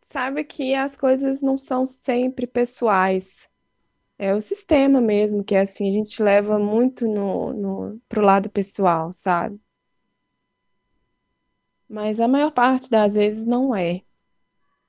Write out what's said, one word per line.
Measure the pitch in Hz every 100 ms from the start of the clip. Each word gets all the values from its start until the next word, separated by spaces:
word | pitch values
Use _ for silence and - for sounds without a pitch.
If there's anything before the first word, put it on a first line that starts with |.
saiba | _ 285 254 277
que | 302 - 262
as | 269 277 277
coisas | 262 262 277 269
não | 269 269
são | - 254 262
sempre | - - 240 254 254 240
pessoais. | - 240 - 233 190 190 190 185 - - _ _ _ _ _ _ _
É | 196
o | 208
sistema | 220 403 - 294 277 269
mesmo, | 233 208 208 208
que | 202 196
é |
assim, | 196 - 202
a |
gente | 202 208 -
leva | 214 202 208 214
muito | 208 220 254 254 233
no, | 208 196 180 180
no, | 214 196 190 190 220 _
pro | -
lado | 202 196 202
pessoal, | - 190 - 190 165 165
sabe? | 180 - 175 - 202 _ _ _ _ _ _ _ _ _ _ _ _ _ _ _ _ _ _ _ _ _ _ _
Mas | 214 214 214
a | 233
maior | 269 302
parte | 294 247 262 -
das | 220 208 208
vezes | 208 214 226
não | 240 269 208
é. | 170 180 _ _ _ _ _ _ _ _